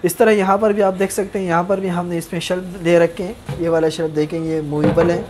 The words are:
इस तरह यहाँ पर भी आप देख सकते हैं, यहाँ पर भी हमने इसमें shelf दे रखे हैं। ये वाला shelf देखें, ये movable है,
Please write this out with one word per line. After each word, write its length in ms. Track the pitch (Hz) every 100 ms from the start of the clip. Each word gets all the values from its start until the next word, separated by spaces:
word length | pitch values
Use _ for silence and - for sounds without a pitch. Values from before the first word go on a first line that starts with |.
इस 120 | 180 -
तरह 140 | 226
यहाँ 240 | 208 190 196
पर 140 | 220
भी 100 | 202
आप 120 | 196
देख 160 | 190 196
सकते 280 | - 190 202
हैं, 80 | 185
यहाँ 180 | 165
पर 160 | 180 196
भी 80 | 190
हमने 300 | 175 180 170
इसमें 220 | 165 170
shelf 400 | - 185 185 185
दे 160 | 165 170
रखे 240 | 170 170
हैं। 380 | 185 233 - 143
ये 80 | 170
वाला 200 | 165 160
shelf 260 | 156 160
देखें, 240 | 151 151 165
ये 200 | 160 160
movable 480 | 147 147 151 170 175
है, 140 | 170